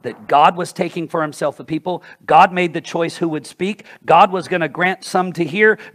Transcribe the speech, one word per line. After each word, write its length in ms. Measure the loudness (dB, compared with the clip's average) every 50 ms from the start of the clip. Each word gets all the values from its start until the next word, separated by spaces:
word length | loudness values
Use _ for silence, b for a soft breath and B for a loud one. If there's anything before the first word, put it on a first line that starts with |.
that 240 | _ -12 -14 -14 -6
God 300 | 0 2 4 4 4 2
was 160 | 0 -10 -10
taking 340 | -6 -6 -8 -6 -6 -8 -10
for 140 | -6 -4 -4
himself 380 | -4 -4 -6 -6 -6 -6 -6 _
the 60 | -10
people. 380 | -8 -8 -6 _ -6 -8 -8 B B B B _
God 260 | 4 6 6 6 6
made 220 | 4 -2 -2 -2
the 80 | -4 -8
choice 380 | -10 -8 -6 -4 -4 -4 -4 -4
who 100 | -4 -4
would 180 | -4 -6 -10
speak. 380 | -12 -10 _ -6 -6 -6 _ B B B B _
God 260 | 2 6 6 6 4
was 160 | 2 -6 -6 -4
gonna 200 | -4 -2 -4 -4
grant 360 | -4 -2 -2 -2 -2 -4 -10
some 280 | -4 -2 -2 -2 -2 -4
to 100 | -4 -4
hear. 340 | -4 0 2 4 4 2 B B B B